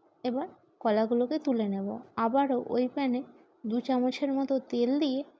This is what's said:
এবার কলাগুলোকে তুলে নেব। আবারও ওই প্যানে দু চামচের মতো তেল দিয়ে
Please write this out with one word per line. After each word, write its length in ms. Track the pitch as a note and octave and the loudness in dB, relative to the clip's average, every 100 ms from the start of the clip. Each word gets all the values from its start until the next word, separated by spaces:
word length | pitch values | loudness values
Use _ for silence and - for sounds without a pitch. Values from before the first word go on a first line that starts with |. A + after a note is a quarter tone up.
| _ _ | _ _
এবার 240 | B3 B3 F4 - _ _ | -4 -4 -4 -10 _ _
কলাগুলোকে 580 | A3+ G#3+ A3 A#3+ B3 D#4 | 2 2 4 2 2 0
তুলে 280 | D4 A#3 G#3 | 0 0 0
নেব। 200 | G3 G3 A3+ - - | -2 -4 -8 -10 -4
আবারও 420 | A3+ C4+ C#4 B3 - | 0 2 2 0 0
ওই 160 | A#3+ B3+ | 0 0
প্যানে 320 | - C4+ B3 C4+ - _ _ A3 | 0 -2 -2 -4 -14 _ _ -4
দু 100 | A#3 | -2
চামচের 500 | A#3+ B3+ B3 B3+ C#4 | 0 0 0 0 -2
মতো 220 | C4+ C4+ C4+ B3+ | 0 0 -2 -2
তেল 220 | A#3+ A#3+ C#4+ | 0 0 2
দিয়ে 200 | D4+ C4 D4 - | 0 0 -4 -14